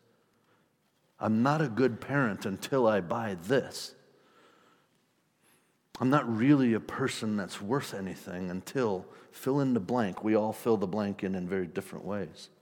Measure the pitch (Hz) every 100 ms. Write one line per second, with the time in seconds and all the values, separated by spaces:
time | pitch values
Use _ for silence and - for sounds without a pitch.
0 | _ _ _ _ _ _ _ _ _ _
1 | _ - 110 110 131 156 147 110 127 107
2 | - 143 120 92 107 95 - 135 110 104
3 | 85 117 110 90 90 135 - - - -
4 | _ _ _ _ - _ _ _ _ _
5 | _ _ _ _ _ _ _ _ _ -
6 | 127 147 120 110 131 143 123 107 - -
7 | 127 - 110 104 90 - 101 139 - 101
8 | 95 80 - 90 92 92 - 135 117 92
9 | - - - - 131 143 135 117 90 123
10 | 101 92 107 107 110 107 120 110 95 104
11 | 101 98 95 92 90 95 85 90 - -
12 | 92 101 80 - - _